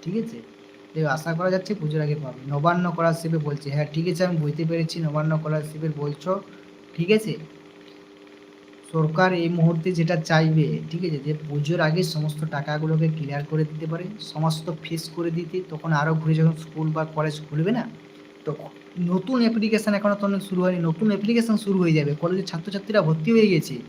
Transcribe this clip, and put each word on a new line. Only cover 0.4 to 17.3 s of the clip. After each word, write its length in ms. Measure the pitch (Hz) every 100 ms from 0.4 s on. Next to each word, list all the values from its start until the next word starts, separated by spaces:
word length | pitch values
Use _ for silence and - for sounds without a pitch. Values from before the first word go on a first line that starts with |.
| - - - - -
তো 60 | 160 156 135
আশা 160 | 165 165
করা 120 | 185 190
যাচ্ছে 160 | 185 208
পুজোর 200 | 156 151 147
আগে 100 | 147
পাবে। 180 | 131 123 135
নবান্ন 320 | 143 160 175 180
স্কলারশিপে 460 | 170 170 160 165 160 147
বলছে, 200 | 147 143 143
হ্যাঁ, 120 | 147 151
ঠিক 100 | 165
আছে, 100 | 165 180
আমি 100 | 170
বুঝতে 200 | 147 151 165
পেরেছি 260 | 165 160 175 160
নবান্ন 240 | 147 156 156
স্কলারশিপের 540 | 156 156 151 156 156 147
বলছো। 300 | 147 143 180 196 - - - - -
ঠিক 160 | - 170 214
আছে, 160 | 214 - - - - - - - - - - - - - - - -
সরকার 360 | 160 156 160 185 180
এই 60 | 170 175
মুহূর্তে 320 | 160 170 175 175
যেটা 160 | 165 170 160
চাইবে, 380 | 160 160 160 147 156 160
ঠিক 120 | 165 180
আছে, 120 | 151 143
যে 80 | 156 -
পুজোর 320 | 143 147 170 156
আগে 140 | 165 185
সমস্ত 280 | 156 151 151 160 147
টাকাগুলোকে 520 | 143 151 156 156 160 156
ক্লিয়ার 260 | 139 143 147
করে 120 | 156 151
দিতে 140 | - 156
পারে, 140 | 165 185 214 -
সমস্ত 340 | 156 160 156 - 160
ফিস 200 | - 165 - -
করে 140 | 170 165
দিতে, 200 | 165 185 180
তখন 180 | 156 165 151
আরও 120 | 151 160
ঘুরে 120 | 156 156
যখন 160 | 160 160
স্কুল 240 | - 156 156 156
বা 80 | 156 -
কলেজ 200 | 156